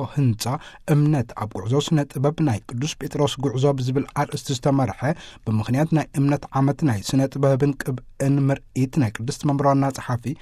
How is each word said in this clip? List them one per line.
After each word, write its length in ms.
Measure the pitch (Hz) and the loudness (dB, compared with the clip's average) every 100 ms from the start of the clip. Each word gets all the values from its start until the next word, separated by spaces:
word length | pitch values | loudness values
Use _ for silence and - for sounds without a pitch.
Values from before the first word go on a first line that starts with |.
| 131 | -2
ህንጻ 360 | - 131 107 - 147 - - - | 0 2 2 -2 -4 -8 -8 0
እምነት 420 | 147 147 151 127 | 4 4 2 -2
ኣብ 140 | - 110 | -6 -8
ጉዕዞ 300 | 113 107 135 | -6 0 0
ስነ 240 | - 156 143 | 2 0 0
ጥበብ 300 | 135 143 156 | -2 -2 2
ናይ 180 | 151 107 | 0 0
ቅዱስ 300 | - 120 151 | -4 -6 -4
ጴጥሮስ 380 | - - 143 143 - | -6 -6 0 0 0
ጉዕዞ 360 | 135 127 143 | -2 2 2
ብዝብል 320 | 135 127 131 - | 2 0 -2 -2
ኣርእስቲ 340 | - 143 143 - | -4 -4 -6 -6
ዝተመርሐ 500 | 131 147 139 127 - 135 170 - - | -2 2 2 0 -2 -4 -4 -10 -10
ብምኽንያት 520 | - 107 110 131 156 | -2 -2 0 0 2
ናይ 160 | 156 - | 0 0
እምነት 320 | 147 139 143 - | 0 0 0 -2
ዓመት 280 | 135 139 139 | 0 0 2
ናይ 180 | 151 104 | 0 0
ስነ 240 | - 135 135 | 0 0 0
ጥበብን 480 | 139 139 131 143 139 | 2 2 4 2 0
ቅብእን 600 | - 127 - - 139 143 | -6 -8 -8 -2 2 2
ምርኢት 540 | 135 135 - - 131 156 | 2 0 -4 -2 0 2
ናይ 160 | 113 | 0
ቅድስት 300 | - 113 - | -2 -6 -2
መንበር 240 | 151 139 139 | 0 2 4
ዋና 220 | 139 135 | 4 2
ጸሓፊ 340 | 131 - 123 120 - | -2 -4 -4 -4 -8